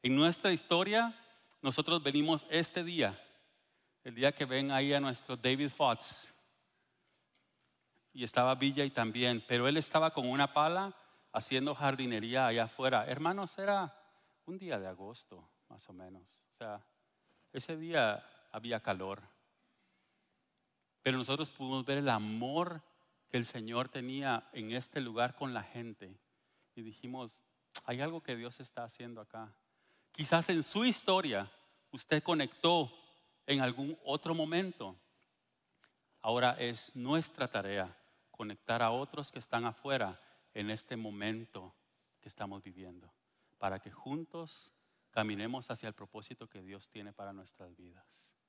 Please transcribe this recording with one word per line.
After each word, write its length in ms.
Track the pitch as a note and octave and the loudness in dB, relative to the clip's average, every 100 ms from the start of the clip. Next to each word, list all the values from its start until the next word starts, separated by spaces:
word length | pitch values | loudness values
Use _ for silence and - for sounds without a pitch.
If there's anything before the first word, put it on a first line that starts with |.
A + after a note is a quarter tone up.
En 140 | B2+ C3+ | 4 6
nuestra 340 | D#3+ F3 G3+ | 6 4 2
historia, 640 | E3+ - F3 F#3 G#3+ A#3 A3+ - - _ _ | 2 2 2 4 4 2 -2 -20 -20 _ _
nosotros 420 | C3+ B2+ D#3 E3 | -2 0 2 2
venimos 440 | C#3 C#3+ D3+ D#3 - | 4 2 4 2 2
este 340 | D#3+ E3 - | 0 2 -2
día, 380 | E3+ E3+ A2 G2 - _ _ _ _ _ _ _ | -4 2 0 0 -16 _ _ _ _ _ _ _
el 120 | B2+ | -12
día 180 | A#2 C3+ | 2 2
que 140 | C#3+ C3+ | 2 -2
ven 240 | C3 C#3 | 0 2
ahí 240 | C3+ C#3+ | 2 4
a 60 | C#3+ | 2
nuestro 360 | C#3 C3 - B2 | 2 -4 -6 -2
David 320 | B2+ C3+ D3 | 0 2 0
Fox. 640 | - C#3+ A2+ - - - - _ _ _ _ _ _ _ _ _ _ _ _ _ _ _ _ _ | 2 2 2 -2 -8 -10 -18 _ _ _ _ _ _ _ _ _ _ _ _ _ _ _ _ _
Y 120 | C3 | -8
estaba 300 | A#2+ - B2+ | -2 4 4
Villa 300 | C3 C#3 C3+ | 4 2 2
y 60 | C#3 | 0
también, 540 | C3 A2+ A2+ B2 A#2 - | 0 0 2 2 2 2
pero 220 | A#2+ B2 | 2 4
él 80 | D#3 | 4
estaba 360 | D#3 D#3 D#3+ | 4 4 4
con 140 | D#3 B2 | 2 2
una 280 | C3 C#3 | 4 4
pala 420 | D3+ D#3 F3+ G3 - - _ _ | 6 4 4 -2 -6 -20 _ _
haciendo 420 | A2+ - C3 C#3+ | -4 0 0 0
jardinería 720 | C#3 C#3+ C3 B2+ A2+ A2+ B2+ B2+ | 2 0 2 0 0 0 4 4
allá 180 | A#2 | 4
afuera. 400 | A2+ - C3 B2+ G#2+ | 0 0 2 2 2
Hermanos, 520 | B2 E3 G3 G3 - | 0 0 -2 -4 -4
era 360 | G3 G3+ E3+ - _ _ _ _ - | 0 2 0 -8 _ _ _ _ -12
un 120 | F#3 | -10
día 200 | F#3 A#2 | -4 -4
de 80 | F#2+ | -4
agosto, 600 | F2+ G2 A#2 - F2+ E2 _ _ | -10 -12 -14 -18 -20 -20 _ _
más 180 | F#2+ - | -20 -20
o 20 | |
menos. 300 | F2+ F#2 F#2 F2+ _ _ | -18 -16 -18 -20 _ _
O 40 | |
sea, 280 | _ A2 G2+ _ _ _ _ _ _ _ | _ -10 -10 _ _ _ _ _ _ _
ese 240 | C3+ - D#3+ | -10 -6 -6
día 480 | E3 D#3+ A#2 G#2 - - _ | 0 4 4 2 -6 -20 _
había 280 | A2 A#2 A#2 | -12 -4 -4
calor. 420 | - F#2+ F#2+ G2 F#2+ _ _ _ _ _ _ _ _ _ _ _ _ _ _ _ _ _ | -2 -2 -2 -8 -12 _ _ _ _ _ _ _ _ _ _ _ _ _ _ _ _ _
Pero 160 | C#3 C3 | 0 0
nosotros 320 | B2 C#3 D3+ | 0 -2 -2
pudimos 340 | - C3+ C3 | -6 -4 -4
ver 140 | B2 C#3 | 0 0
el 100 | C#3 | 4
amor 760 | A2+ G#2+ A2 B2 D3+ F3 E3 - _ _ _ _ | 2 0 -2 -2 0 0 -4 -12 _ _ _ _
que 80 | B2+ | -2
el 80 | |
Señor 460 | A#2 B2+ A2 A#2 C3 | -2 -6 -4 -4 -2
tenía 580 | C#3 B2 C3+ C#3 A#2 - | -4 -6 -4 0 -2 -4
en 200 | - A2 | -10 -6
este 300 | A#2+ B2 D3+ | -6 -6 -6
lugar 340 | B2 A2+ B2 - | -6 0 -2 -2
con 160 | C#3 | -6
la 100 | A#2+ | -6
gente. 560 | F#2 A#2+ A#2 G#2+ F#2 F#2+ _ _ _ _ _ | -8 -10 -12 -12 -16 -20 _ _ _ _ _
Y 60 | - | -16
dijimos, 640 | A2 G#2+ B2 B2+ A#2 - _ _ _ - | -14 -14 -12 -10 -10 -14 _ _ _ -10
"Hay 160 | - B2 | -6 -4
algo 220 | D3 E3 | -4 -6
que 120 | - | -8
Dios 260 | A#2+ A#2+ - | -8 -8 -12
está 240 | C3 - | -14 -12
haciendo 360 | A#2 - A#2+ A2+ | -12 -12 -14 -14
acá". 340 | G#2+ A2+ A2 - _ _ _ _ _ | -14 -14 -14 -18 _ _ _ _ _
Quizás 360 | - D3 E3+ E3+ | -8 2 2 4
en 140 | E3+ | 0
su 220 | D3+ G3+ | 2 2
historia 680 | B3 A3 - F#3+ E3+ G#2 G2 - _ _ _ | 2 2 4 4 4 -2 -4 -12 _ _ _
usted 300 | C3 - D3+ | -16 0 0
conectó 720 | E3 E3 C3+ - E3 E3+ C3 - - _ _ _ - | 4 2 2 2 4 4 2 -6 -20 _ _ _ 0
en 140 | C#3 | 2
algún 380 | B2+ B2 C#3 D#3+ | 2 0 -4 -6
otro 300 | - D3+ E3 | -4 -4 0
momento. 640 | E3 D#3 E3+ F#3+ E3+ G2 F#2 _ _ _ _ _ _ _ _ _ _ _ _ | 0 2 0 0 -6 -12 -12 _ _ _ _ _ _ _ _ _ _ _ _
Ahora 360 | A2 A#2+ B2 B2 | 0 4 4 4
es 360 | A#2+ A2+ - | -2 -4 -8
nuestra 540 | C3 B2 D#3 D#3+ - B2 | -6 0 0 0 -4 -2
tarea 480 | G#2+ G2 G2+ F#2 - _ _ _ | -2 -2 -2 -4 -8 _ _ _
conectar 520 | - A2 G2 - A#2 | -12 -10 -10 -2 2
a 80 | A#2 | 2
otros 420 | A#2+ C#3 D3 C#3+ | 2 -4 -8 -8
que 60 | - | -10
están 260 | - A#2+ | -4 -2
afuera 560 | A#2 A#2 C#3 C3+ G2+ F2+ - _ _ | -2 -6 -2 0 0 -6 -20 _ _
en 180 | A2 G#2 | -8 -4
este 260 | G#2+ - A#2+ | -4 -6 -8
momento 800 | A2 G2+ G#2 A2 A#2 G2+ F2+ _ _ _ _ _ | -8 -6 -4 -4 -8 -14 -16 _ _ _ _ _
que 80 | - | -20
estamos 340 | - G2+ G2 | -10 -10 -10
viviendo, 480 | G2 F2+ F#2 F2+ F2 _ _ _ _ _ | -14 -16 -16 -18 -20 _ _ _ _ _
para 200 | G2 F#2+ | -4 -4
que 120 | - | -8
juntos 840 | G2 - D3 E3 E3+ D#3+ - - _ _ _ _ | -14 -8 -6 -6 -10 -12 -14 -20 _ _ _ _
caminemos 600 | - G#2+ G2+ A2 B2+ B2 | -2 0 -2 -4 -6 -8
hacia 180 | A2+ A2 | -10 -10
el 60 | |
propósito 540 | G#2 G2+ A2 G2+ B2 A2+ | -12 -14 -14 -14 -16 -16
que 140 | G2+ | -18
Dios 260 | F#2 G2 - | -16 -16 -16
tiene 220 | G#2+ G2+ | -16 -16
para 200 | G2+ G2 | -14 -14
nuestras 420 | G2 F#2 - F2+ F2 | -14 -18 -20 -20 -20
vidas. 580 | F2 F2 _ _ _ _ | -20 -20 _ _ _ _